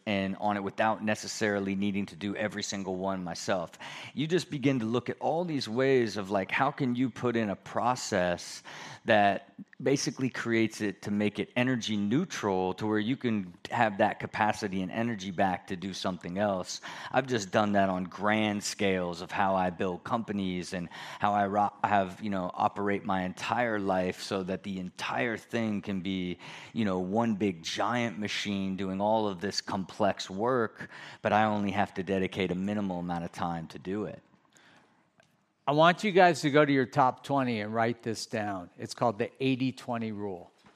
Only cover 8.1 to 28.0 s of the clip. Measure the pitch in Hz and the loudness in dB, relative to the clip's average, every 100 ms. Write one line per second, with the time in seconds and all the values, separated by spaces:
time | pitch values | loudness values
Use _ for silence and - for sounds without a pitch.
8.1 | 101 90 87 - - - - - - - | 2 2 0 -6 -14 -16 -16 -16 -6 4
9.1 | 107 101 95 - - - - 131 139 - | 6 6 4 -4 -20 -20 -4 0 2 0
10.1 | - 127 - 117 113 113 - 107 92 - | -4 -4 -4 0 2 2 0 -4 -4 -4
11.1 | 104 104 104 95 - 123 123 104 107 101 | 0 0 0 -2 0 2 0 0 -2 0
12.1 | 131 190 - 107 92 92 92 110 107 107 | 0 0 -2 0 2 0 -2 0 0 0
13.1 | 135 120 107 90 - - 120 113 101 104 | -2 -2 -2 -4 -12 -6 0 2 4 2
14.1 | - 110 - 107 - 104 95 92 110 117 | 2 -6 0 0 0 -2 -4 -4 -2 -4
15.1 | 110 95 85 95 90 - 92 95 87 98 | -4 -6 0 2 0 -4 -8 -6 -6 -6
16.1 | 90 90 92 104 95 87 - - - - | -6 -6 -2 0 0 -4 -10 -12 -12 -2
17.1 | 131 135 117 95 117 104 101 98 92 90 | 0 2 -2 2 2 4 4 4 2 -4
18.1 | - 104 107 107 104 - - 101 92 87 | -2 2 2 2 0 -4 -2 0 0 -2
19.1 | 85 90 - 98 95 92 85 98 87 - | -6 -6 0 2 2 2 0 -4 -4 -4
20.1 | 120 107 101 95 90 82 92 85 - - | -4 -4 -4 -2 -4 -6 -6 -8 -10 -14
21.1 | - 104 104 101 104 101 - 98 104 92 | -2 0 2 2 2 2 0 2 4 2
22.1 | 92 104 98 90 - 107 - 101 98 101 | -2 -4 -2 -2 0 0 0 0 0 0
23.1 | 95 92 - - 110 123 107 98 92 92 | 0 -2 -4 -4 0 0 0 0 2 0
24.1 | - - 101 92 95 104 92 90 - - | -2 -4 -4 -4 -6 -6 -6 -8 -8 -6
25.1 | 123 123 110 - 120 110 101 104 95 90 | -2 -2 -4 -4 -2 -2 -2 -4 -4 -2
26.1 | 95 90 87 - - - - 107 92 92 | -2 -2 -6 -12 -16 -10 -2 0 0 0
27.1 | 107 117 104 104 85 85 - 101 123 | 0 2 2 0 0 -6 -2 0 0